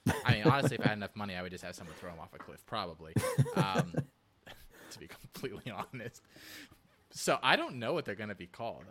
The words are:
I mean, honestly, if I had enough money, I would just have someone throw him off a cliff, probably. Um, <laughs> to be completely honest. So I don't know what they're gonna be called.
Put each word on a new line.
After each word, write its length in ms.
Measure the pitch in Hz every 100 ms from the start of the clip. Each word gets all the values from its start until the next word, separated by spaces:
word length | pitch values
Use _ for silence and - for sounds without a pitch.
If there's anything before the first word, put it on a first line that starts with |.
| - - 120
I 80 |
mean, 100 | 113 -
honestly, 300 | 139 131 117
if 60 | 104
I 40 |
had 80 | 107
enough 180 | 98 104
money, 200 | 101 90
I 80 |
would 80 | 90
just 120 | 90
have 120 | 87 90
someone 200 | 85 78
throw 120 | 90
him 100 | 82
off 140 | 76
a 60 | -
cliff, 260 | - - -
probably. 480 | 113 90 80 80 82 508 494 - -
Um, 380 | 98 95 - - - _ _ _
<laughs> 500 | - - - - -
to 80 | -
be 80 | -
completely 640 | - - - 135 98 123
honest. 520 | 98 113 127 113 - - - - - - - _ _ _ -
So 220 | - 147
I 140 | 127 202
don't 200 | 330 135
know 160 | 117
what 100 | 165
they're 100 | 127 101
gonna 200 | 107 98
be 100 | 90
called. 360 | - 117 76 90